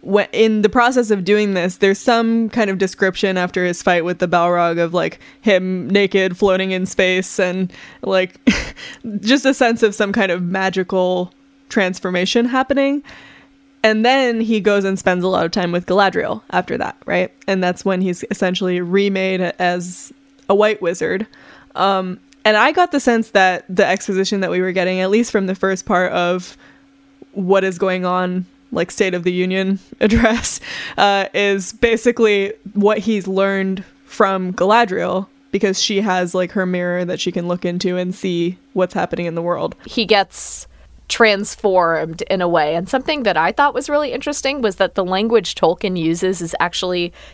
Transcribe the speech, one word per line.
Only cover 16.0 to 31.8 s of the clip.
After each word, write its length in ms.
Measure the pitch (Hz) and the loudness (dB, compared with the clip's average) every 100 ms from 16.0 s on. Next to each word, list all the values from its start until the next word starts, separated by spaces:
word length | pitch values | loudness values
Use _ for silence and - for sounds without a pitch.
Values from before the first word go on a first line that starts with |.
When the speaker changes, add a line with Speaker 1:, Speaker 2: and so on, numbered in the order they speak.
| 196 180 - 220 _ | 2 0 -4 -6 _
Speaker 1:
after 280 | 175 180 - | -4 -2 -4
that, 180 | - - | -4 -8
right? 280 | - 156 185 _ - | -4 -2 -2 _ -4
And 160 | 190 | 0
that's 200 | 180 180 | 0 -2
when 160 | - 185 | -2 0
he's 220 | 190 175 - | -2 -4 -6
essentially 500 | 202 190 185 185 180 | -2 -2 0 -2 -2
remade 600 | 175 190 202 190 190 190 | 0 2 2 0 -2 0
as 720 | 180 - 180 180 180 180 - - _ _ _ | -2 0 -2 -2 -4 -10 -14 -18 _ _ _
a 60 | |
white 260 | 196 214 208 | 2 4 2
wizard. 460 | 180 175 160 180 220 - - - - | -2 -2 -2 -2 -6 -12 -20 -20 -16
Um, 460 | - 190 196 185 180 _ _ | -2 0 0 -2 -8 _ _
and 120 | - 214 | 2 4
I 140 | 254 | 4
got 220 | 311 349 | 4 2
the 80 | 285 | 2
sense 300 | 262 233 220 | 2 2 2
that 340 | 202 185 180 - | 4 4 2 -6
the 160 | 185 | 0
exposition 560 | 175 190 - 190 190 202 | 2 2 -2 -2 0 -2
that 100 | 185 | -2
we 100 | 175 | -2
were 100 | 185 | -2
getting, 280 | 185 180 185 | 0 -2 0
at 100 | 185 | 2
least 220 | 208 233 | 2 2
from 140 | 220 190 | 0 -2
the 80 | |
first 300 | 185 190 190 - | -2 -2 -2 0
part 260 | 180 180 | 0 2
of 440 | - 175 180 180 - - _ _ _ _ _ - | 0 0 -2 -4 -18 -20 _ _ _ _ _ -14
what 320 | - 180 196 | -6 2 2
is 140 | 190 175 | 2 0
going 260 | 190 185 | -2 0
on, 420 | 180 180 185 180 180 _ _ | -2 -2 -2 -2 -6 _ _
like, 200 | - 170 | -4 -4
State 240 | - 196 | 0 0
of 100 | 180 | 0
the 80 | 175 | -2
Union 460 | 180 185 185 190 196 - | 0 0 0 -2 -4 -6
<laughs> 100 | - | -2
address, 600 | 214 226 226 226 - - - - - - | 2 4 2 2 -2 -4 -6 -12 -12 0
uh, 280 | 202 196 190 | 2 2 -2
is 380 | - 202 196 185 | -2 0 0 -2
basically 800 | - | 0